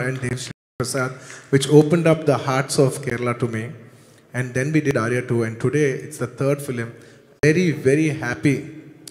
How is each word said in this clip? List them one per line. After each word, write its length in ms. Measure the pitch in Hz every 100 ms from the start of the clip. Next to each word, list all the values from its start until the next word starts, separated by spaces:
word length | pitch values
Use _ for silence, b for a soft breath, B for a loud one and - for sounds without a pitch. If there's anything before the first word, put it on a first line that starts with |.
| 127
and 120 | 131
Dev 220 | 123 127
Shri 120 | - - _ _
Prasad, 320 | 117 143 127 131 B B B
which 160 | 139 139
opened 380 | 147 151 170 165
up 180 | 156
the 120 | 151 123
hearts 420 | 139 131 135 -
of 240 | 131 135
Kerala 320 | - 120 123 117
to 80 | 120
me. 240 | 110 117 - - B B B _
And 220 | 123 127
then 160 | 123 135
we 100 | 156
did 160 | 139 123
Arya 260 | 113 123 127
two, 160 | 117
and 180 | 113 113
today 300 | 127 143 147
it's 280 | 127 - -
the 100 | 120
third 340 | - 139 139
film. 300 | 143 120 117 - B B B _
Very, 300 | 147 160 180
very 380 | 131 131 143 156
happy. 460 | 123 123 123 151 131 - - - - -